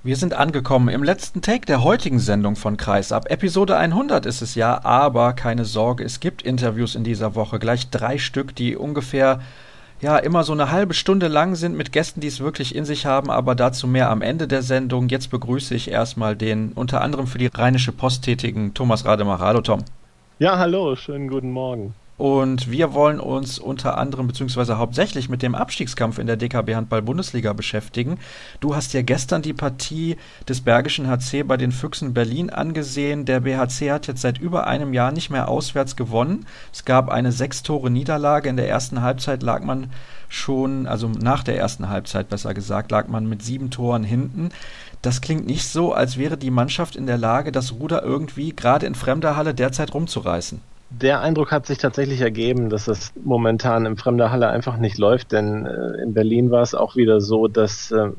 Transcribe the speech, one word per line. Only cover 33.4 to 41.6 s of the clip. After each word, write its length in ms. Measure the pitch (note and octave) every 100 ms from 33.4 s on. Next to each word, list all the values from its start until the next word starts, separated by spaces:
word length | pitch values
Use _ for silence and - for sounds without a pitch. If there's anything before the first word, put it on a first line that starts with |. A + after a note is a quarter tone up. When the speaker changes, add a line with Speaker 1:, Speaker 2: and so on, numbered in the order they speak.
Speaker 1:
B 160 | B2+ C3
H 100 | B2+
C 240 | B2+ D3
hat 160 | D3 D3
jetzt 140 | B2+
seit 180 | D3 C3+
über 300 | F3 F3 -
einem 260 | - C#3+
Jahr 160 | B2+ B2
nicht 200 | D#3 -
mehr 180 | C#3 -
auswärts 480 | C3+ C3 C#3+ C3+ -
gewonnen. 500 | A#2 A2+ C3 G3+ - - -
Es 120 | -
gab 240 | - C3 B2+
eine 240 | A#2+ B2+
sechs 320 | B2 C3+ -
Tore 260 | - D3+ B2+
Niederlage. 580 | A#2+ A2 D3+ D3 D3+ C#3+
In 80 | B2+
der 120 | G2+
ersten 340 | G#2+ B2+ C3
Halbzeit 400 | B2 B2+ - C3+
lag 220 | B2+ -
man 260 | - C3 B2+ - - - -
schon, 580 | - - C3+ C3+ C3+ B2+
also 220 | A#2 A2+
nach 340 | A2 A2+ C#3+
der 160 | B2
ersten 300 | F#2+